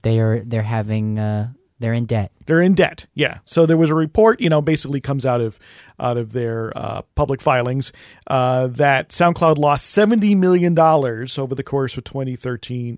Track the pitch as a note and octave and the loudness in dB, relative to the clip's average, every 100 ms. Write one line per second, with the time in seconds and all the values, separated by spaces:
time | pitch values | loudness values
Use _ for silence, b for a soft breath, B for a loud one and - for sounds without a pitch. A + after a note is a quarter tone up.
0 | A2 A2+ A2 A2+ A#2 A2+ G#2+ A2+ G#2 A2 | -2 0 2 -2 -4 -4 -4 -4 -2 -2
1 | G#2+ G#2+ G#2+ G#2+ A2+ C3 _ - A2+ A#2 | -2 -2 -2 -4 -6 -10 _ -8 -4 -4
2 | A2+ A2+ F#2+ _ - E3 F#3 F#3+ E3 - | -2 -4 -4 _ 0 4 4 4 2 -2
3 | - C#3 C#3+ - - E3+ E3 E3 D#3 D#3+ | -12 -4 -4 -4 -2 2 4 4 4 2
4 | D#3 - A3 A#3+ E3 D3+ D3 D#3 C3+ C#3 | 0 4 4 4 2 0 0 -2 -2 -6
5 | C3+ C#3 C3 A#2+ A2+ - B B B - | -4 -4 -2 0 -2 -6 B B B -6
6 | B2 A#2+ A2 B2 A#2 A2+ A2 - A2 G2+ | -4 -4 -4 -6 -4 -4 -6 -8 -8 -10
7 | - - C#3+ C3+ D3+ B2+ B2 C3+ - B | -8 -4 -2 -2 0 2 0 -4 -6 B
8 | B B - C3 B2+ B2+ B2+ B2 C#3+ C3 | B B -4 0 0 0 -2 0 2 2
9 | - - F3 E3 E3 D3 D3 C#3+ - G#3 | -2 0 0 2 2 2 2 0 0 2
10 | G#3+ A3+ G#3 G3 F#3 F3+ F3 E3 D#3+ D#3 | 2 2 2 4 4 4 4 4 4 4
11 | B2+ A2+ B2+ - C3 C3+ - C#3 C3 - | 0 -4 -8 -6 -6 -6 -4 -4 -4 -6
12 | - C3+ C3 B2 B2 A#2 - B2 A#2+ | -10 -8 -8 -8 -8 -8 -8 -8 -8